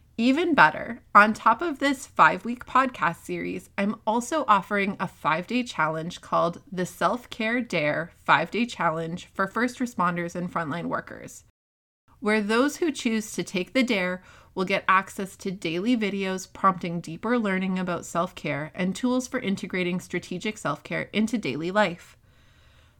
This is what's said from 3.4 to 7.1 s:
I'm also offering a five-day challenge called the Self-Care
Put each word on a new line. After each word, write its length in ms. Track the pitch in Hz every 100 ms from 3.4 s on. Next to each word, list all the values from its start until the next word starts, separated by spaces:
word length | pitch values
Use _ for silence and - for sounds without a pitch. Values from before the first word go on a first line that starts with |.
| 180 180 - -
I'm 220 | 202 214 -
also 380 | 233 240 320 -
offering 480 | 196 - 202 196 185
a 120 | 196
five-day 540 | - 147 160 175 240
challenge 580 | 247 - 156 160 165 -
called 400 | - 165 170 170 -
the 140 | 180 175
Self-Care 720 | - 180